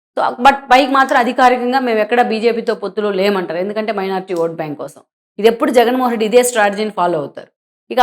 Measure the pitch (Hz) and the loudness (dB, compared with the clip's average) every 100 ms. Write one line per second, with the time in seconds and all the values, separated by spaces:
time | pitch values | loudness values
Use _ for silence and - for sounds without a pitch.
0 | _ - - 240 254 269 - 254 277 269 | _ -4 -4 2 2 2 2 2 4 2
1 | 269 277 233 254 254 247 247 262 247 220 | 2 2 0 2 2 2 0 -2 0 0
2 | 208 240 220 220 233 226 226 214 196 190 | 0 0 0 0 0 0 -2 -4 -6 -4
3 | 208 190 202 196 170 165 196 214 214 208 | -4 0 0 0 -4 -6 -6 -4 -6 -4
4 | 190 190 190 170 165 165 156 143 139 - | -4 -6 -6 -4 -4 -4 -10 -10 -14 -16
5 | _ _ _ - 214 226 320 240 233 254 | _ _ _ 0 0 2 2 2 2 2
6 | 247 233 214 240 247 233 208 196 214 196 | -2 -2 2 4 4 2 0 0 -6 -2
7 | 175 165 139 - - _ _ _ - 233 | -2 -2 -6 -12 -20 _ _ _ -4 6